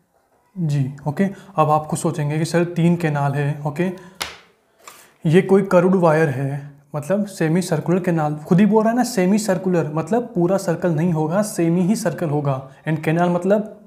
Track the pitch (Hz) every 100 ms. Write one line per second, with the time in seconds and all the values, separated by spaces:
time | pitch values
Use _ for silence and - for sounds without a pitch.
0 | _ _ _ _ _ 190 160 143 131 -
1 | 151 143 196 196 - - 151 151 156 151
2 | 170 151 147 156 160 170 175 170 165 170
3 | 156 143 143 139 143 147 147 143 185 175
4 | - - - - _ _ _ _ - -
5 | - _ 160 175 185 196 196 180 185 190
6 | 170 156 160 127 135 143 143 - _ 151
7 | 143 202 202 - 160 175 175 151 156 185
8 | 185 165 151 151 - 175 208 220 220 240
9 | 247 196 180 208 208 180 185 180 151 151
10 | 156 233 233 180 170 190 185 165 180 151
11 | 175 156 156 185 208 - 165 175 180 226
12 | - - 165 147 143 131 - - - 156
13 | 160 165 175 175 185 208 208 -